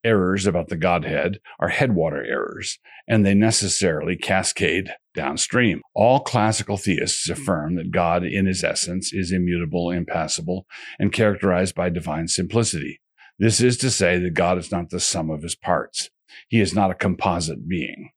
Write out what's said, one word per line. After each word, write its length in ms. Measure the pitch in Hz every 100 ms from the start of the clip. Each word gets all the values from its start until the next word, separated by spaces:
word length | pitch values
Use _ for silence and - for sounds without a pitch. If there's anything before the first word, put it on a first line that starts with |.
Errors 420 | 113 107 90 98 98
about 220 | 87 82
the 80 | 87
Godhead 640 | 90 87 78 78 85 98 - -
are 100 | 82
headwater 540 | - 135 92 80 71
errors, 540 | 60 69 - - - - - - -
and 180 | 113 98
they 80 |
necessarily 800 | 101 110 110 98 - 95 76 82 87
cascade 800 | - 95 92 - 87 85 92 - _ -
downstream. 680 | 71 76 - 127 117 82 - -
All 240 | 113 135
classical 580 | - 117 107 110 110 101
theists 500 | 104 82 - - -
affirm 460 | 78 - 85 76 87
that 120 | 92
God 340 | 92 85 87
in 220 | 90 98 95
his 180 | 92
essence 480 | 85 - - 90 -
is 200 | 98 87
immutable, 580 | 92 87 87 82 87 87
impassible, 760 | 90 82 85 82 - 82 92 - - - -
and 120 | 104
characterized 600 | 107 107 101 101 90 92
by 160 | - 90
divine 380 | 85 80 78 80
simplicity. 720 | - 87 113 110 82 67 - _ _ - -
This 200 | 110 101
is 160 | 123 123
to 120 | 131
say 300 | - 90 90
that 160 | 90 80
God 240 | 87 90
is 120 | 85
not 200 | 92 85
the 80 | 90
sum 320 | - 90 80
of 100 | 78
his 140 | 82 -
parts. 560 | - 82 - - - _ _ - _
He 140 | 113
is 140 | 92 90
not 160 | 98
a 40 | 92
composite 720 | 101 87 98 85 80 71 80
being. 440 | 87 69 - -